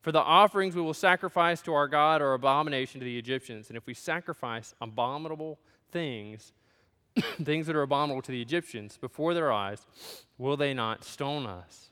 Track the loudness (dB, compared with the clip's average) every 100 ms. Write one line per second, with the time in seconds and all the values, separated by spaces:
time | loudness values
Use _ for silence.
0 | 4 2 8 8 8 6 0 -2 -4 2
1 | 4 4 2 2 2 2 0 2 4 4
2 | 4 4 2 2 4 2 2 -2 -4 -8
3 | -8 -8 -4 -6 -6 -16 -14 -14 -12 -10
4 | -6 -6 -6 -8 -6 -8 -10 _ -8 -2
5 | -2 -2 -8 -8 -10 -12 _ _ _ -6
6 | -6 -8 -12 -16 -20 _ _ _ _ _
7 | _ -4 -4 -6 -4 -2 -2 -2 0 0
8 | 0 -4 -6 -8 -4 -4 -4 -12 -12 -12
9 | -14 -4 -2 0 2 0 -2 -8 _ -20
10 | -18 -18 _ -6 -4 0 0 0 -2 -4
11 | -10 -8 -4 -4 -6 -10 -14 -20 -20